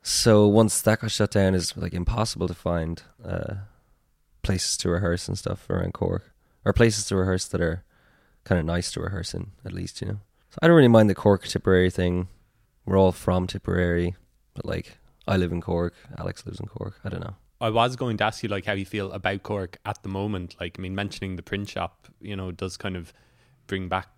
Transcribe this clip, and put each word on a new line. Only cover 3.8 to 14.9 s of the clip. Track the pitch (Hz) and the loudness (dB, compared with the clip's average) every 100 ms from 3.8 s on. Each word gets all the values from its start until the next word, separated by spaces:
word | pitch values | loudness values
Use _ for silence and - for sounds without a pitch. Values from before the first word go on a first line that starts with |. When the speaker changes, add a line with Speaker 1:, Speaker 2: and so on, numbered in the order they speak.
| _ _ _ _ _ _ | _ _ _ _ _ _
Speaker 1:
places | - 92 - - | -4 -2 -2 -4
to | 90 | -2
rehearse | 87 95 87 - | 0 0 -2 -4
and | 95 | -6
stuff | - - - | -6 -8 -4
around | 90 90 | -4 -4
Cork, | - - 90 _ _ _ _ | -4 -4 -4 _ _ _ _
or | - | -2
places | - 117 107 - | 4 4 4 -2
to | 98 | 0
rehearse | 92 92 - | 0 0 -2
that | 87 | -2
are | 85 85 _ _ _ _ _ _ - | -2 -2 _ _ _ _ _ _ 0
kinda | 90 | 0
nice | 78 87 - | 0 -4 -4
to | - | -6
rehearse | 82 95 - | -6 -6 -8
in, | 90 90 - 95 | -10 -10 -14 -12
at | |
least, | 92 92 - | -10 -10 -8
you | 101 | -8
know. | 101 _ _ _ | -8 _ _ _
So | - | 2
I | 160 | 8
don't | 170 | 10
really | 123 | 10
mind | 113 107 | 10 8
the | 92 | 4
Cork | 104 98 - | 4 4 2
Tipperary | - - 92 92 | -2 4 4 4
thing. | 92 90 90 90 - _ _ _ _ - | 2 0 0 -4 -12 _ _ _ _ 0
We're | 95 | 4
all | 95 | 4
from | - - 92 90 | 2 0 0 0
Tipperary, | 92 - 90 87 87 87 90 _ _ _ | -6 -2 0 0 0 -2 -6 _ _ _
but, | - | -14
like, | - 82 - | -8 -8 -8